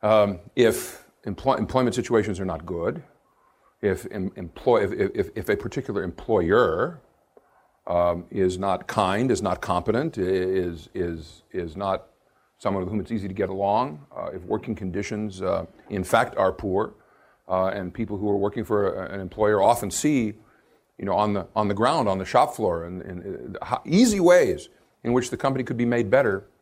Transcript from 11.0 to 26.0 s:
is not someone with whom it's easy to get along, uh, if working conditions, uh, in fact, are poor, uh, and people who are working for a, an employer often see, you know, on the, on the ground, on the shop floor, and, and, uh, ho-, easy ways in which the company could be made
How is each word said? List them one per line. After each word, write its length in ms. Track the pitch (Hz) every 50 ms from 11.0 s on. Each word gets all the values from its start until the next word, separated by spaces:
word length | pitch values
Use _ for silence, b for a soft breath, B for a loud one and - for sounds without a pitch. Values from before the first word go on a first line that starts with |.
| 90 87 85 80 78 - - - _ _
is 240 | _ 95 87 82 78
not 320 | 90 101 98 95 95 - _ _ _ _ _ _ _ _ _ _ _
someone 240 | - 107 98 98 92
with 80 | 92
whom 80 | 107 107
it's 120 | 92 -
easy 160 | 117 110 95 101
to 60 | 95
get 160 | 98 101 92
along, 560 | 95 95 101 98 101 110 123 143 156 151 143 _ -
uh, 120 | - - 87
if 160 | - 92 85
working 320 | 92 - 110 - - 110
conditions, 680 | - 104 95 87 98 101 - 110 104 107 107 95 92
uh, 240 | 92 92 90 90 85 82 - - - -
in 140 | 101 98 95
fact, 340 | - - 82 - - - -
are 140 | 92 95
poor, 420 | 92 - - 101 92 95 107 - - b b b b b b b b b b -
uh, 180 | 92 92 92 95
and 220 | 101 101 95 90
people 260 | 90 - 117 101 104 98
who 120 | 101 104
are 80 | 101 98
working 260 | 98 101 101 - 110
for 300 | - 113 104 101 95 -
a, 180 | - 92 -
an 80 | - 98
employer 440 | 95 92 - - 107 104 107 101 95
often 260 | 107 117 113 - 101
see, 460 | 90 - - 151 156 135 117 107 104 - b b b b b b b b b b _ _
you 60 | -
know, 100 | 98 92
on 180 | 90 104 107 101
the, 140 | 101 90 - _
on 120 | - 107 101
the 60 | 101
ground, 340 | 95 110 127 151 165 127 104
on 120 | 95 95
the 60 | 95
shop 300 | - - 123 131 - -
floor, 280 | - 113 95 85 82 82
and, 180 | 85 92 92
and, 560 | - - 90 90 - 101 92 - - - 95 -
uh, 60 | -
ho-, 160 | - 123 - -
easy 360 | - 147 190 247 247 214 196
ways 500 | 175 170 180 180 160 113 90 - - - b b b b b b _
in 80 | 117
which 200 | 120 127 123 -
the 60 | - -
company 260 | - 139 135 131 127
could 140 | - 131 117
be 80 | 120
made 260 | 120 120 120